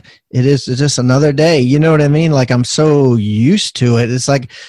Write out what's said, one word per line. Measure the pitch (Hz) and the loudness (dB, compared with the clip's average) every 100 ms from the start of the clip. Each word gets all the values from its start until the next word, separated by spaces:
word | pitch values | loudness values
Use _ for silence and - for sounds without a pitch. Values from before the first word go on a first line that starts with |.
| - - _ | -4 -20 _
it | 123 131 | -2 0
is, | 139 - | 0 -2
it's | 127 | -4
just | 143 - | -2 0
another | 123 131 151 | 0 2 2
day." | 139 160 156 | 2 0 2
You | 123 143 | 0 2
know | 160 | 2
what | 156 | 2
I | 143 | 2
mean? | 151 165 | 0 0
Like, | 143 123 | 0 0
I'm | 123 | -2
so | 123 - 156 147 131 120 | -2 0 2 2 2 0
used | 104 107 123 208 - - | -2 0 0 0 -2 -2
to | 123 117 | 0 0
it. | 120 | -2
It's | 127 131 | -4 -2
like, | 139 120 - | -2 -4 -18